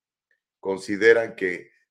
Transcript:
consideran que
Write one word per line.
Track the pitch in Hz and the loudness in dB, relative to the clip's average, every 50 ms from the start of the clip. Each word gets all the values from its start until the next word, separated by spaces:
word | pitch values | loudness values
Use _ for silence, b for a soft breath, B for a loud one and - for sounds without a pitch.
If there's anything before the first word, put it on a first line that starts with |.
| _ _ _ _ _ _ _ _ _ _ _ _ | _ _ _ _ _ _ _ _ _ _ _ _
consideran | - 95 95 92 - - 104 95 104 113 117 117 113 107 92 | -8 -8 -8 -8 -6 -8 -4 2 6 6 6 4 2 -4 -8
que | - 95 92 87 82 - - _ _ _ _ | -6 -6 -6 -6 -6 -12 -18 _ _ _ _